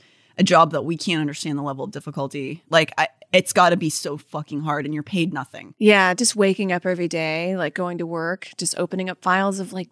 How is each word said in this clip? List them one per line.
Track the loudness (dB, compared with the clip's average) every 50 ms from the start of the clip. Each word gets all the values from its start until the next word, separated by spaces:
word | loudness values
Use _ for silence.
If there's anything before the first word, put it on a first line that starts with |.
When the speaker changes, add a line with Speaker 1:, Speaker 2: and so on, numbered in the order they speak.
| _ _ _ _ _ _ _
Speaker 1:
a | 0 4
job | 6 8 6 6 6
that | 2 -2 -4
we | -4 -4
can't | -4 -2 -2 0 0
understand | 0 -2 -4 -6 -6 -4 -4
the | -4 -4
level | -4 -6 -6 -8
of | -8
difficulty. | -10 -10 -12 -10 -6 -6 -6 -6 -6 -6 -8 -8 -10 -12 _ 0
Like, | 0 0 0 0 -2
I, | -2 -2 -2 -4 _ -2 _
it's | 2 2 2 4 4
gotta | 6 6 6 4
be | 4 2 -2
so | -2 -4 -4 -6 -8
fucking | -8 -10 _ -10 -10 -8 -8 -8 -6
hard | -4 -4 -4 -4 -4
and | -4 -6
you're | -8
paid | -6 -4 -2 0 0 0 -2
nothing. | -6 -8 -10 -14 -18 -18 -16 -4
Speaker 2:
Yeah, | 4 6 6 6 6 6 4 2
just | 0 0 0 2
waking | 2 2 2 2 0 -2 -2 -2
up | -2 -2
every | -2 -2 -2 -2
day, | -2 -2 -2 -2 -2 -2 -2 -2 -2 -2
like, | -2 -4 -4 -4
going | -4 -6 -4 -4 -6
to | -6
work, | -6 -4 -4 -4 -4 -4 -6 -10 -14 -10
just | -6 -4 -4 -2
opening | -2 -4 -2 -4 -4 -4 -6
up | -6 -4
files | 0 2 2 2 2 0 0 -2
of, | -6 -6
like, | -8 -8 -10 -10